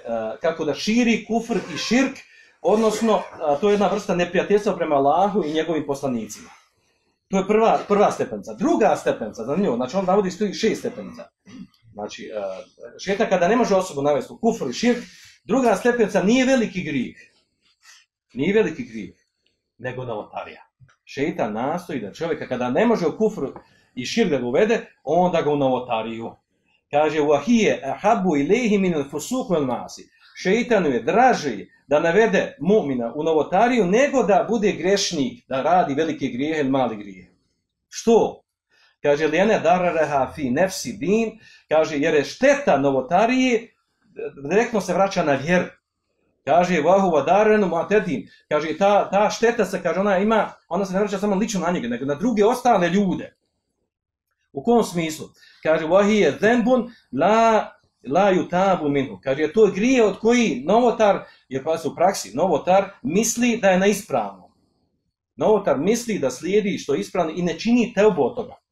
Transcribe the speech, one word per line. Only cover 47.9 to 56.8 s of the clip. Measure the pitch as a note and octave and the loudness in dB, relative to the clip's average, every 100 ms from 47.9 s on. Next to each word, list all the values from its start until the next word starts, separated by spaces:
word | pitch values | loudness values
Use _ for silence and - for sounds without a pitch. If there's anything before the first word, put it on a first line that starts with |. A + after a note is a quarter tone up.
| G#3 F3 B2+ - _ - | 0 0 -4 -8 _ -4
Kaže: | D3+ D#3 D3+ | -2 -2 0
"Ta, | G3 G3+ - | 2 2 2
ta | F#3+ G#3 | 0 0
šteta | - A3+ A#3 F3+ | 0 0 0 -2
se", | E3+ | -2
kaže, | E3+ F3 | -2 -2
"ona | G3+ F#3 | 0 0
ima, | G#3 A3+ - - - | 2 0 -2 -8 -8
ona | F3 F#3+ | -6 -4
se | |
ne | F#3 | -2
vraća | G#3 F#3+ | -2 -2
samo | G#3 F#3+ | -2 -2
lično | A3+ F#3+ | -2 -2
na | E3 | -2
njega, | F3 A#2 | -2 -4
nego | A#2+ C3+ | -6 -6
na | C#3 | -4
druge | A#3 G#3+ G#3 | -2 2 2
ostale | B3 B3 G#3 E3+ | 2 2 2 2
ljude." | G3 G3 D3 - _ _ _ _ _ _ _ _ _ _ _ _ | 0 0 -4 -8 _ _ _ _ _ _ _ _ _ _ _ _
U | C#3+ | -6
kom | A#3 A#3 | 2 2
smislu? | F3 E3+ D#3+ D#3 A2 _ - _ | 2 -2 -4 -6 -14 _ -20 _
Kaže: | D#3+ D#3+ D#3 | 0 0 2
"Wa | F#3+ | 2
hiya | G3+ G#3+ E3 B2+ | 4 4 2 2
dhanbun | G#3 B3 A3 B3+ | 2 2 2 0